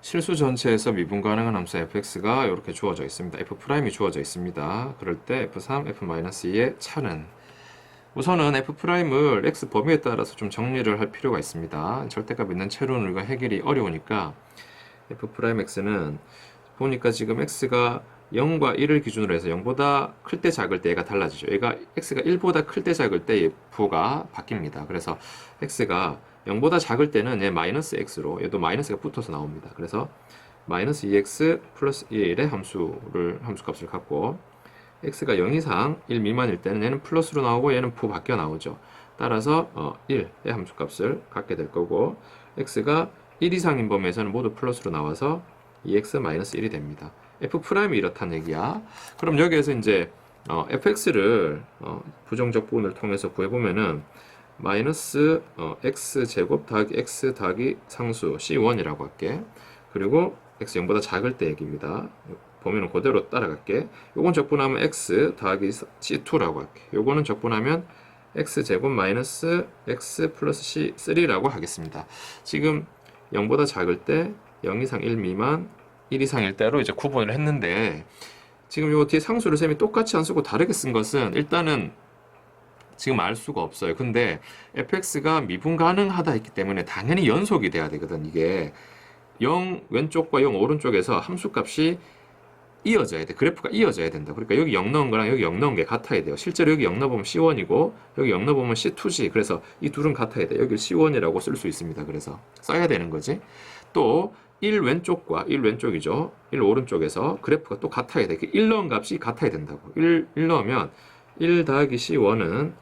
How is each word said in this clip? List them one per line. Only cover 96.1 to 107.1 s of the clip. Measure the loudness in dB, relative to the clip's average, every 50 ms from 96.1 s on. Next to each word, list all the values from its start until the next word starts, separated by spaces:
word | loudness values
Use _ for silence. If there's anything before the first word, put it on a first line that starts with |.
| 0 0 0
돼요. | -2 -4
실제로 | -4 -4 -2 2 4 4 6
여기 | 6 4 2
영 | 2 0 0
넣어보면 | 0 0 0 -2 -2
씨원이고 | -2 2 4 4 4 4 2 2 2 4 4 4 2 0 -6 -18 -8 -4 0
여기 | 2 2
영 | 2 2 2
넣어보면 | 2 2 2 2 2 0
씨투지. | 0 0 -2 -2 -2 -2 -2 0 0 0 2
그래서 | 2 2 2 2 0 -4 -6 -10 -8 -6
이 | -4 -4
둘은 | 0 0 0 0
같아야 | 2 0 -2 -2 -2 -2 -2 0
돼. | 0 0
여기 | 2 2 0
씨원이라고 | 0 0 2 4 4 4 4 4 2 2 2 0 0
쓸 | -2 -4 -4
수 | -4 -4 -6
있습니다. | -6 -6 -8 -10 -8 -8 -8
그래서 | -8 -8 -8 -8 -10 -12 -14 -16 -20 -20 -10
써야 | -4 0 2 2 4
되는 | 4 2 0 0 -2
거지. | -6 -4 -4 -4 -4 -4 -8 -14 -20 -20 -20 -20 -20 -20 -12 -2
또 | 2 4 4 6 6 4 2 0 -6 -14 -20 _ _ _
일 | 0 2 2 4
왼쪽과 | 4 2 2 2 0 -2 -2 -2 -2 -2 -4 -2 -2
일 | 0 0 2
왼쪽이죠. | 4 2 2 2 0 -2 -2 0 0 0 0 0 -2 -4 -8 -16 -10 -4
일 | 0 4
오른쪽에서 | 6 6 6 4 2 0 0 0 0 0